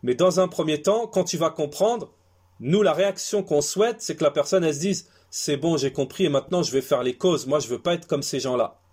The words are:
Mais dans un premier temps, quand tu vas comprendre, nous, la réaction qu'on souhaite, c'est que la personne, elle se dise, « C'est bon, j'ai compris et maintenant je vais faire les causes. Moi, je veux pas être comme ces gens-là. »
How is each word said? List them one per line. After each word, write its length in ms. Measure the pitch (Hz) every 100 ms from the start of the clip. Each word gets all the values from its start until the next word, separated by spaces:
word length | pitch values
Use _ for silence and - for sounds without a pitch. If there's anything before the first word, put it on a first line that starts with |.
Mais 120 | 123
dans 260 | 123 180 175
un 80 | 185
premier 340 | 180 156 151
temps, 240 | 170 220 226
quand 180 | 190
tu 120 | 175 160
vas 140 | 160
comprendre, 600 | 165 147 - 202 240 165 _ _ _ _ _
nous, 220 | 117 190
la 140 | 196
réaction 480 | 156 196 190 - 208
qu'on 180 | 190 147
souhaite, 400 | 147 190 226 233
c'est 160 | - 135
que 80 |
la 60 | 151
personne, 340 | - - 190
elle 100 | 165
se 60 | 143
dise, « 300 | 185 190 - _ _
C'est 280 | - - 135
bon, 180 | 160 160
j'ai 160 | 135
compris 320 | 135 135 -
et 60 | 180
maintenant 320 | 143 - 180
je 100 | 170
vais 80 | 135
faire 220 | - 135
les 160 | 123 127
causes. 280 | 185 151 127
Moi, 120 | 147
je 100 | 127
veux 140 | 123
pas 120 | 170
être 120 | 170 -
comme 160 | -
ces 180 | - 139
gens-là. » 400 | 127 127 110 - _